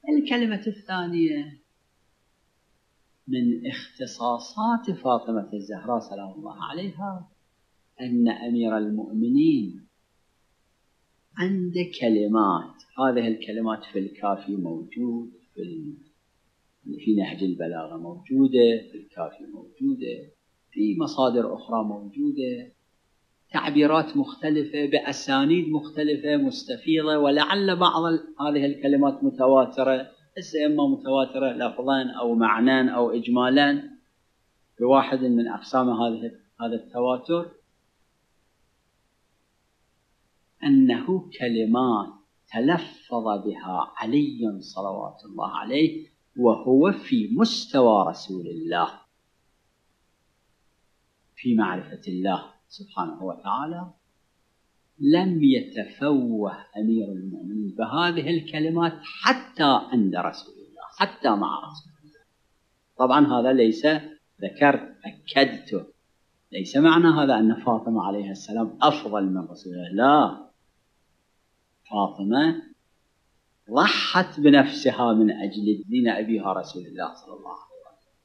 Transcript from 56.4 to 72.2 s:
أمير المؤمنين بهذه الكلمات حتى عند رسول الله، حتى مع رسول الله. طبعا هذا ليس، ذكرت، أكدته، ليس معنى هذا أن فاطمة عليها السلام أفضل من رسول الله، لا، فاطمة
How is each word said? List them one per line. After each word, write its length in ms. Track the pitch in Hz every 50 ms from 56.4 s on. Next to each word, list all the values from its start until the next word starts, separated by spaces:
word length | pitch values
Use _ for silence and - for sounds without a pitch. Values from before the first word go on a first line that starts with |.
| 104 95 92 - - _ _
أمير 340 | 104 110 113 113 113 104 98
المؤمنين 640 | 98 92 92 95 87 80 - 92 104 107 104 98 -
بهذه 520 | 110 113 107 131 156 175 175 170 156 131 165
الكلمات 640 | 170 160 147 - - 156 156 160 165 170 170 165 165 - -
حتى 760 | - - - - 226 269 - - - - - 156 143 131 110 - -
عند 240 | 127 120 104 95 -
رسول 380 | 90 87 85 - - - - -
الله، 280 | - - _ _ - - - -
حتى 320 | - 196 202 - - - 127
مع 300 | 107 101 92 78 73 73 - -
رسول 240 | - - - - - _ _
الله. 220 | - _ _ _ _ _ _ _ _ _ _ _ _ _ _ _ _ _
طبعا 420 | - 127 127 127 147 147 - 123 120
هذا 140 | 117 131 131
ليس، 320 | 131 117 110 110 - - 151 156 151 151 - - _ _ _ _ _
ذكرت، 560 | 101 92 - - 143 143 131 120 - - - _ -
أكدته، 800 | 110 - - _ - - 139 139 123 113 - - - 110 92 - - _ _ _ _ _ _ _ _ _ _ _ _
ليس 260 | - 98 95 - -
معنى 300 | 135 151 165 160 170 170
هذا 320 | 165 151 151 143 135 127 110
أن 160 | 110 110 117
فاطمة 520 | - - 123 113 110 - 117 113 107 90
عليها 240 | 98 98 104 101 98
السلام 460 | 98 98 - - 107 113 113 - - -
أفضل 440 | 139 147 147 - - 110 104 104 98
من 220 | 95 92 92 82
رسول 260 | 80 - - - 92 87
الله، 160 | 90 87 87
لا، 600 | 92 101 123 139 147 151 127 95 90 - - - _ _ _ _ _ _ _ _ _ _ _ _ _ _ _ _ _ _ _ _ _ _ _ _ _ _ _ _
فاطمة 720 | 110 104 98 - - -